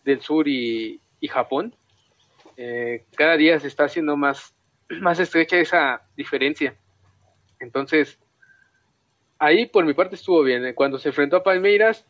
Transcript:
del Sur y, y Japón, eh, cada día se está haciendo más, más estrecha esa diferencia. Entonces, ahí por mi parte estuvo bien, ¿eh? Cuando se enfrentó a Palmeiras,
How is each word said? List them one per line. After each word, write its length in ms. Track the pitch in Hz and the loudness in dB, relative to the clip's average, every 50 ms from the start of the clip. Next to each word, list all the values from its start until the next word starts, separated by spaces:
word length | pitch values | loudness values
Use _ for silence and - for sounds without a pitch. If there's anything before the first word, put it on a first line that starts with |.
| - | -2
del 180 | 135 139 131 | -2 -2 -2
Sur 260 | - - 151 156 151 | -2 -2 0 0 0
y, 520 | 147 135 127 120 117 113 113 110 107 - - _ _ _ - | 0 -2 -4 -4 -4 -4 -6 -6 -8 -12 -16 _ _ _ -12
y 80 | 151 | -10
Japón, 460 | - - 131 120 - 131 147 208 240 - _ _ _ _ _ _ _ _ _ _ _ _ _ _ _ _ | -6 -4 -4 -4 -4 -4 -6 -6 -6 -12 _ _ _ _ _ _ _ _ _ _ _ _ _ _ _ _
eh, 480 | 131 123 120 120 120 120 117 120 113 _ _ - | -14 -12 -8 -8 -6 -6 -6 -8 -8 _ _ -2
cada 220 | - 151 160 165 | 0 2 2 4
día 220 | 151 156 165 165 151 | 4 4 4 4 2
se 80 | 143 | 0
está 180 | 135 - - 143 | -4 -2 -2 -2
haciendo 320 | 143 - 175 156 147 147 | 0 0 -4 -4 -2 -2
más, 360 | 143 143 139 139 - - - _ _ _ _ _ _ _ - | 0 0 -2 -2 -4 -10 -20 _ _ _ _ _ _ _ -16
más 300 | - 170 190 175 170 175 | -8 -4 -2 0 0 0
estrecha 380 | 180 - - 165 160 - 180 | -2 0 0 0 0 2 2
esa 440 | 175 160 - 180 170 139 135 123 - _ _ _ | 0 2 2 2 0 0 0 -2 -6 _ _ _
diferencia. 580 | - 127 - 143 131 139 143 151 - 147 127 - _ _ _ _ _ _ _ _ _ _ _ _ _ _ _ _ - | -14 -10 -6 -4 -2 -2 -2 -2 -2 -6 -6 -6 _ _ _ _ _ _ _ _ _ _ _ _ _ _ _ _ -20
Entonces, 600 | 127 120 - 131 139 - 160 156 139 - - _ _ _ _ _ _ _ _ _ _ _ _ _ _ _ _ _ _ _ _ _ _ _ _ - | -14 -10 -8 -8 -4 0 0 0 0 0 -4 _ _ _ _ _ _ _ _ _ _ _ _ _ _ _ _ _ _ _ _ _ _ _ _ -2
ahí 260 | 151 151 170 214 240 | 2 2 4 2 2
por 200 | - - 202 165 | 2 2 2 2
mi 80 | 156 139 | 2 0
parte 220 | 160 190 185 190 | 0 -2 -2 -4
estuvo 280 | - - 190 175 160 139 | -10 -2 0 2 2 4
bien, 220 | 131 123 123 127 | 2 0 -2 -2
¿eh? 100 | 127 120 | -4 -2
Cuando 240 | - 135 139 135 127 | -2 -2 -2 -2 -4
se 100 | - 143 | -6 -4
enfrentó 280 | 127 147 143 139 175 | -2 0 0 2 2
a 60 | 185 185 | 0 2
Palmeiras, 600 | 196 185 185 190 202 208 202 220 220 214 - _ | 2 0 2 4 4 4 4 4 2 0 -2 _